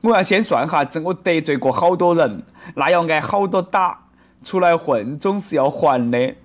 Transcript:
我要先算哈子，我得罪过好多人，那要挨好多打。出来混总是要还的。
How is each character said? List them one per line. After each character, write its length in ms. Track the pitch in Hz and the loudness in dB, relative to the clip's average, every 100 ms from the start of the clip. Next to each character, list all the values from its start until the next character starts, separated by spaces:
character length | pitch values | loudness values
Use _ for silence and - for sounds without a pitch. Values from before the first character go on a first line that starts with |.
我 80 | 226 | 4
要 120 | 214 | 2
先 200 | 185 190 | 2 0
算 260 | 220 127 151 | 2 -2 0
哈 160 | 160 | -2
子， 160 | 139 160 | -2 -4
我 140 | 165 | -6
得 260 | 185 185 165 | -4 0 -2
罪 160 | 151 139 | 0 -2
过 160 | 131 | 0
好 240 | 127 170 180 | 2 0 2
多 180 | 175 | 2
人， 280 | 170 139 95 - - - | 2 0 -2 -14 -20 -14
那 160 | 151 139 | -4 0
要 160 | 175 165 | 2 2
挨 140 | 156 | -2
好 260 | - 202 196 | -2 -2 0
多 160 | 190 | -2
打。 380 | 180 202 180 - _ _ _ _ | -2 -2 -2 -4 _ _ _ _
出 160 | - 190 | -6 2
来 160 | 175 170 | 2 2
混 420 | 165 120 107 147 | 0 -2 -2 -4
总 220 | 196 202 | -4 -4
是 160 | 190 151 | -2 0
要 140 | 135 | 0
还 400 | - 156 127 120 | 2 2 2 0
的。 240 | 120 131 - | 0 -2 -4